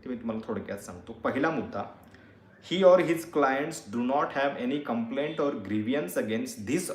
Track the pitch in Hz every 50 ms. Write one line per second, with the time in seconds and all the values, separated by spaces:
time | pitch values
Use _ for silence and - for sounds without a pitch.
0 | - 131 123 113 113 113 110 110 110 - 107 98 - - 98 101 - 92 90 90
1 | - - 113 - - 127 117 131 156 170 160 123 - - - 101 - - - -
2 | - - - - - - - - - - - - - - 160 185 190 180 185 180
3 | 160 156 170 160 - - - 151 139 131 135 139 151 165 156 - - 104 104 120
4 | 120 127 135 147 156 - - 139 139 139 101 110 123 123 143 151 - 123 117 117
5 | 113 117 135 139 147 156 160 165 147 143 123 117 98 98 107 107 107 120 139 147
6 | 170 180 - 139 110 107 110 117 131 120 - - 101 98 143 175 - -